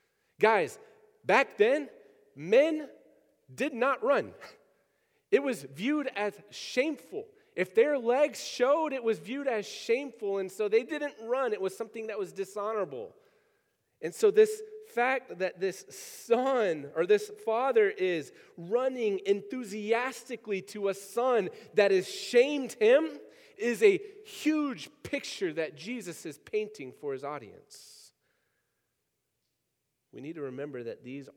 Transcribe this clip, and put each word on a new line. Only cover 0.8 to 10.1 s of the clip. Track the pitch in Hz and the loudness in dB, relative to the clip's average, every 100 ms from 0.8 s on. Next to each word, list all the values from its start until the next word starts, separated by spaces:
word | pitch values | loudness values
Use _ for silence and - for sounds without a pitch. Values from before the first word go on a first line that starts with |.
| - _ _ _ - | -20 _ _ _ 2
back | 214 269 - | 4 2 2
then, | 214 294 269 - - _ _ 139 | 4 2 -2 -14 -20 _ _ -14
men | 160 226 311 311 285 - _ _ _ _ _ | 4 6 6 2 -8 -16 _ _ _ _ _
did | 131 285 | -6 -4
not | 240 262 254 | 0 -2 0
run. | 240 262 104 - - - _ _ _ _ _ _ _ | 0 0 -2 -10 -20 -20 _ _ _ _ _ _ _
It | 247 | 2
was | 277 196 | 2 -4
viewed | 135 139 233 302 254 196 | -8 -6 -2 -2 -4 -4
as | 208 202 - | -6 -6 -14
shameful. | - - - 302 294 - 160 - _ _ - | -16 -4 -2 -2 -4 -10 -12 -12 _ _ -6
If | 185 | 0
their | - 285 285 | 4 4 2
legs | 226 254 294 208 | 2 2 2 0
showed, | - - 247 302 311 | -10 0 2 4 2
it | 262 | 0
was | 233 185 | 0 -2
viewed | 170 269 277 | -4 -6 -2
as | 226 - | -2 -4
shameful, | - - 240 285 | -8 -2 -2 -2